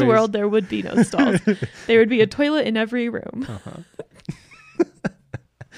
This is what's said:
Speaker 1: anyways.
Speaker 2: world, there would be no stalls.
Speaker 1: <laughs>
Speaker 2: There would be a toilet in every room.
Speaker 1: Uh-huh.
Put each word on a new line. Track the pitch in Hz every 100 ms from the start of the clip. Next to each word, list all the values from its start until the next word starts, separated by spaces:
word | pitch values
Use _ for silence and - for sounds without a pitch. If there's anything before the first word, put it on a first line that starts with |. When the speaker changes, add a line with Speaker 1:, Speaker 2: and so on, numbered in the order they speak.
Speaker 1:
anyways. |
Speaker 2:
world, | 240 220 220
there | 208 208
would | 214 185
be | 214
no | 185 -
stalls. | - - 262 190 - 196
Speaker 1:
<laughs> | 127 - -
Speaker 2:
There | 226
would | 226
be | 240
a | 214
toilet | - 294 302 220
in | 220
every | 220 247 233
room. | 220 - - 269
Speaker 1:
Uh-huh. | 101 - 160 - - - _ - - _ - - - - _ - - _ - _ - -